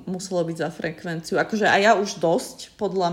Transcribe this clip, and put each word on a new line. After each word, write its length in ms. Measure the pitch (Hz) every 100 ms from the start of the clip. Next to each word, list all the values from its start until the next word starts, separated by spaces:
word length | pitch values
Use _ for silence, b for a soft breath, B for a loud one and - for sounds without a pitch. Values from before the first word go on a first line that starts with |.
muselo 400 | 180 185 - 180
byť 120 | 165 165
za 80 | 156
frekvenciu. 720 | - 165 170 180 165 165 165
Akože 320 | 165 214 190
aj 80 | 185
ja 120 | 208 196
už 240 | 202 -
dosť, 560 | 165 196 - - - -
podľa 320 | 202 185 175